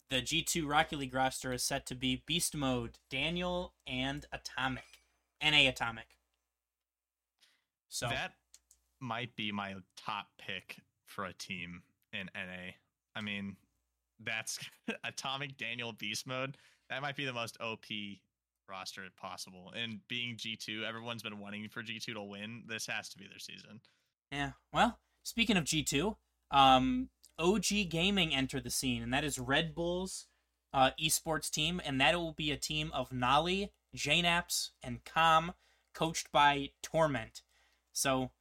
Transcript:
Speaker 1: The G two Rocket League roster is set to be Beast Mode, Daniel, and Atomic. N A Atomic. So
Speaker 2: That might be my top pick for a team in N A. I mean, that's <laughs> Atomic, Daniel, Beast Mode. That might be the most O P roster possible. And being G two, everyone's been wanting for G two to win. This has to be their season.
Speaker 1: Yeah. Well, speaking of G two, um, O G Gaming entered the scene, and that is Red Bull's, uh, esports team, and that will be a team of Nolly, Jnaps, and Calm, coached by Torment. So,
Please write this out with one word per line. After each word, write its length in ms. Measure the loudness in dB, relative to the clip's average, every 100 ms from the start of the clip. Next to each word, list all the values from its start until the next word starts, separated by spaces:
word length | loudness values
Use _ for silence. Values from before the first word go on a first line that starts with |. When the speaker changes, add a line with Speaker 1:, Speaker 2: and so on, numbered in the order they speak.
| -2
Speaker 1:
The 100 | -2
G 220 | 0 -2
two 260 | 0 0 2
Rocket 320 | 2 2 0
League 140 | -2
roster 380 | 0 0 0 -4
is 120 | -2
set 220 | 0 -2 -4
to 100 | -4
be 260 | 0 0
Beast 320 | 0 -2 0 0
Mode, 420 | 0 0 -2 -10 -8
Daniel, 640 | -4 -2 -2 -2 -2 -6 _
and 420 | -6 -2 -2 -4 -8
Atomic. 520 | -12 -8 -2 -2 -2 -10 -20 _ _ _ -2
N 120 | 4
A 140 | 6 6
Atomic. 500 | 4 -2 -4 -12 _ _ _ _ _ _ _ _ _ _ _ _ _ _ _ _ _ -12
So 200 | -6 -4
Speaker 2:
That 260 | -2 -4 _ _ -20 _ _ _ -10
might 340 | -6 -4 -4 -4
be 160 | -4
my 240 | -2 -4 -8 -14 -14
top 300 | -8 -6 -8 _
pick 380 | -10 -10 -10 -20 _ _ -16
for 180 | -8
a 80 | -8
team 500 | -8 -10 -8 -8 -12 -16 _ _
in 160 | -10 -10
N 140 | -10 -10
A. 240 | -10 -12 -14 _ _ _ -10
I 40 |
mean, 340 | -6 -4 -6 -10 _ _ _ _ _ _
that's 360 | -6 -6 -6 -8 -10 -14 -10
<laughs> 180 | -8
Atomic, 520 | -8 -8 -6 -6 -8 -8
Daniel, 380 | -8 -6 -8
Beast 320 | -8 -6 -6 -4
Mode. 320 | -4 -4 -8 -20 _ -8
That 100 | -6
might 160 | -6 -4
be 80 |
the 80 | -4
most 240 | -4 -6 -6
O 180 | -8 -8
P 400 | -8 -8 -8 -12 _ _ _ _ -14
roster 320 | -10 -10 -10 -14 -12
possible. 540 | -12 -10 -12 -14 -14
And 260 | -8 -8 -8 -8
being 280 | -6 -6 -8
G 200 | -8 -10
two, 280 | -8 -6
everyone's 380 | -6 -6 -8 -8
been 160 | -8 -10
wanting 300 | -10 -10 -10
for 120 | -10
G 160 | -10 -8
two 140 | -8
to 100 | -8
win. 420 | -8 -10 -10 -12 -10
This 200 | -8 -6
has 200 | -6 -8
to 80 | -14
be 100 | -18
their 120 | -16
season. 420 | -14 -16 -16 -20 _ _ _ _ -10
Speaker 1:
Yeah. 200 | -6 -6 -6 _
Well, 240 | 4 4 2 _ _
speaking 340 | -8 0 4 4
of 80 |
G 180 | 4 0
two, 360 | 2 2 0 -2 _ _ 2
um, 580 | 8 10 10 8 2 -2 _ -18 0
O 200 | 4 4
G 280 | 4 2 2
Gaming 480 | 2 4 4 4
entered 300 | 2 0 -2
the 60 | -2
scene, 320 | -2 0 0
and 120 | 0
that 100 | 0
is 140 | 0 -2
Red 360 | 2 2 2
Bull's, 520 | -2 -2 -2 -4 -8 -14 _ _ _ _
uh, 160 | 4 4 4
esports 480 | 0 0 0 -2 -2
team, 300 | -2 -2 -2
and 160 | -2 4
that 160 | 4
will 200 | 4 -2
be 160 | -4 -4
a 80 | -2
team 320 | -2 -4 -4
of 180 | -4 -4
Nolly, 640 | 0 4 6 4 0 -2 _ _ -6
Jnaps, 760 | 2 4 4 2 0 -4 -4 _
and 200 | -10 -10
Calm, 500 | -4 4 8 8 6 -8 _ _ _
coached 360 | -2 -2 -2 0
by 400 | 6 6 6 -2 _
Torment. 600 | -2 4 4 2 -6 -14 _ _ _ _ _
So, 380 | -2 2 2 0 _